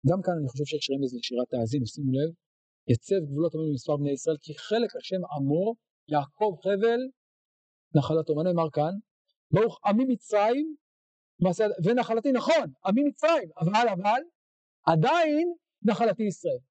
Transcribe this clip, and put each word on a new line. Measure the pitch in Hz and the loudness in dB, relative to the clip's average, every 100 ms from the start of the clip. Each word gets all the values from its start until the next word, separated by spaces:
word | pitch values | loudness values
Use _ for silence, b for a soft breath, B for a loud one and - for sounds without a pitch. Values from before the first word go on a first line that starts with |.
| 135 | 2
גם | 190 185 | 0 0
כאן | 175 | -2
אני | 139 | -4
חושב | 135 147 | -6 -6
שיש | 151 - | -6 -4
רמז | 135 131 123 | -4 -4 -6
לשירת | - 123 123 | -6 -4 -4
האזינו, | 127 113 143 117 | -2 -2 -2 -4
שימו | - 135 131 | -4 -2 0
לב, | 160 170 _ _ _ _ - | -2 -6 _ _ _ _ 0
"יצב | 120 - 196 147 | 0 2 -2 -2
גבולות | 139 170 156 | -2 -2 -2
עמים | 160 | -4
במספר | 139 - 147 | -4 -2 -2
בני | 143 | -2
ישראל, | 139 - 151 | -2 -4 -4
כי | - 143 - | -8 -16 -4
חלק | 220 226 143 | -2 -2 -6
השם | - 185 170 147 | -8 -6 -6 -4
עמו, | 139 156 202 233 _ _ - | 0 0 0 -4 _ _ -2
יעקב | 147 139 _ 214 170 | -2 -2 _ -2 0
חבל | 190 202 226 233 262 _ _ _ _ _ _ _ _ 147 | -2 2 2 0 -4 _ _ _ _ _ _ _ _ 0
נחלתו." | 135 156 156 151 | 2 0 0 0
מה | |
נאמר | 180 170 160 151 | 2 0 0 0
כאן? | 151 202 _ _ _ _ _ | -2 -4 _ _ _ _ _
"ברוך | 180 226 - 208 | 2 2 0 0
עמי | 208 262 | 2 2
מצרים, | 240 - 208 214 262 320 302 _ _ _ _ _ _ | -2 0 2 2 0 -2 -8 _ _ _ _ _ _
מעשה | 180 175 214 | 0 2 0
ידי-, | - | 0
ונחלתי", | 170 247 226 233 277 | 0 0 0 0 2
נכון, | 254 226 320 180 135 190 | 0 4 2 2 -6 0
עמי | 220 285 | 2 2
מצרים, | - 311 330 175 - | 0 0 2 -2 -4
אבל, | 170 214 240 180 | 0 2 2 2
אבל, | 202 240 339 _ _ _ _ _ - | 0 0 -2 _ _ _ _ _ 0
עדיין | 165 226 339 320 294 349 339 _ _ 208 | 2 4 4 2 2 0 -4 _ _ -2
נחלתי | 190 226 190 | 2 0 0
ישראל. | 214 - 170 127 _ | -4 -4 -6 -6 _